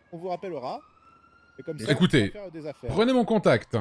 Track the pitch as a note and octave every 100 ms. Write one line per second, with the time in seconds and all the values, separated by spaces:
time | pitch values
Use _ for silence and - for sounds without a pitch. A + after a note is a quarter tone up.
0 | _ E3+ F3+ F3 G3 D3+ B2+ A#3 - _
1 | _ _ _ _ _ - - D#3 A2 C#3+
2 | F3+ C#3+ G2 - F#3 D#3+ D3+ - A#2+ C#3+
3 | A#3 B3+ G#3+ A3 F3 B2 - A2+